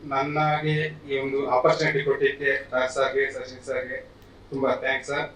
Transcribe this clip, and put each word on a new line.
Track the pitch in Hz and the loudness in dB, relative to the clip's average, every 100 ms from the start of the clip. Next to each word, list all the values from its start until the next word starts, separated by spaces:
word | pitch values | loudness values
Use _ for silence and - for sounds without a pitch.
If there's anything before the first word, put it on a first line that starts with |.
ನನ್ನಾಗೆ | 147 135 143 151 151 151 151 156 156 156 143 | -2 -2 0 2 2 2 0 0 -2 -6 -4
ಈ | 139 | -2
ಒಂದು | 135 135 139 | 0 -2 2
ಆಪರ್ಚುನಿಟಿ | 156 156 - 156 135 | 4 4 4 2 2
ಕೊಟ್ಟಿದ್ದಕ್ಕೆ | 139 135 135 - 139 127 - | 2 2 2 2 0 0 -2
ರಾಜ್ | 127 127 | -2 0
ಸರ್ಗೆ, | 139 131 135 131 | 2 2 2 0
ಸಚಿನ್ | 131 127 127 | -4 -10 -12
ಸರ್ಗೆ | 135 127 - - - - - - - | -6 -4 -4 -10 -12 -20 -20 -20 -10
ತುಂಬಾ | 135 131 - | -2 0 0
ಥ್ಯಾಂಕ್ಸ್ | 131 131 - | 0 -2 -2
ಸರ್. | 143 120 | -4 -4